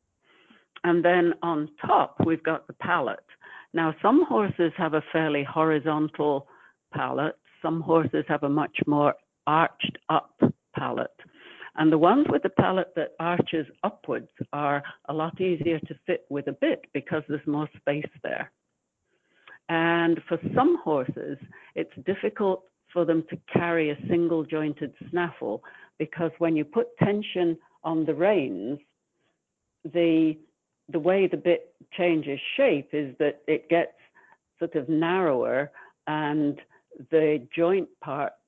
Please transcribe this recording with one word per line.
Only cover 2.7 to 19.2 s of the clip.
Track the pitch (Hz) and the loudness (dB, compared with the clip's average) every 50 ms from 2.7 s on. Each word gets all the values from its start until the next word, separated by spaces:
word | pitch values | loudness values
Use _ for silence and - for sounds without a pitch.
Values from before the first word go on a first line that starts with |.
| - | -16
palate. | - - 202 175 170 139 113 98 - - - - _ - - - - - _ - | -8 -2 0 0 0 0 -2 -4 -6 -12 -20 -20 _ -20 -20 -20 -20 -16 _ -4
Now, | 170 165 160 156 - | -2 -2 -2 -2 0
some | - 202 254 311 359 | 2 4 6 6 4
horses | - 240 220 208 185 - - 175 160 - | 4 2 2 2 0 0 0 0 0 0
have | - 175 156 151 | -2 -2 0 0
a | 156 151 - | -2 -2 -2
fairly | - 165 160 156 147 143 139 | 0 0 0 0 0 -2 -2
horizontal | 139 - 165 160 160 160 151 131 160 151 151 151 156 - - 147 147 143 135 139 - - - - _ _ _ _ _ - | -2 0 2 2 2 2 2 0 0 0 0 0 -2 -2 -2 0 0 0 -2 -4 -8 -18 -20 -20 _ _ _ _ _ -6
palate. | 147 131 127 131 131 147 156 - _ _ _ _ _ | -6 -4 -4 -2 -2 -2 -4 -4 _ _ _ _ _
Some | - 160 160 165 | -4 -2 -2 -2
horses | 156 143 165 165 156 127 - 151 147 | 2 4 4 4 4 2 0 -2 0
have | - 156 147 - | 0 -2 -2 0
a | 143 | 0
much | 143 156 147 - - - - | 0 0 0 -2 -4 -4 -2
more | 151 147 147 147 147 - - _ _ _ _ _ | 0 2 2 2 2 0 -2 _ _ _ _ _
arched | - 151 160 165 - - - - - - - _ - | 0 2 2 2 2 -2 -4 -8 -8 -8 -8 _ -2
up | 156 - - - _ - - - - _ _ _ - | 0 0 -2 -4 _ 0 0 0 0 _ _ _ -10
palate. | 131 131 127 - - - - _ - - - _ - - - - - - - - | -8 -6 -4 -4 -4 -6 -6 _ -16 -20 -20 _ -20 -20 -20 -20 -20 -20 -10 -2
And | - 156 156 | 2 4 4
the | 156 | 6
ones | 156 160 175 220 277 302 - | 6 6 6 6 4 4 2
with | - 147 - | 2 0 0
the | 190 | 2
palate | - - 190 185 185 185 175 - - | 2 2 2 4 2 0 -2 -4 -4
that | 165 151 - - - | -6 -6 -6 -6 -6
arches | 165 170 175 175 170 - - 160 147 - - _ - | -4 0 0 0 0 0 -2 -4 -6 -6 -8 _ -6
upwards | 202 202 - - - - 120 156 - _ - 143 - | -6 -6 -8 -8 -8 -8 -8 -8 -10 _ -14 -12 -8
are | - 143 147 143 143 143 139 - - - _ - | -6 -4 -2 -2 -2 -2 -4 -8 -16 -14 _ -8
a | 147 | -6
lot | 156 156 165 - - | -4 -4 -6 -4 -4
easier | 185 185 175 151 151 170 165 156 | -2 -2 -2 -2 -2 -2 -2 -2
to | - - 151 - _ | -4 -10 -14 -10 _
fit | - 180 - - - | -4 -4 -4 -6 -6
with | 143 143 139 | -8 -6 -6
a | - - | -6 -4
bit | - - 320 - - - - - | -2 0 0 0 -2 -6 -8 -8
because | 143 - - 175 156 143 | -8 -6 -4 -4 -6 -4
there's | - 147 147 - | -4 -6 -6 -4
more | 156 147 147 151 147 - | -4 -2 -2 -4 -6 -8
space | - - - 143 151 147 - - - | -6 -4 -4 -4 -4 -4 -8 -12 -12
there. | - - 62 - - - _ _ _ _ _ _ _ _ _ _ _ _ _ _ | -10 -8 -8 -8 -8 -12 _ _ _ _ _ _ _ _ _ _ _ _ _ _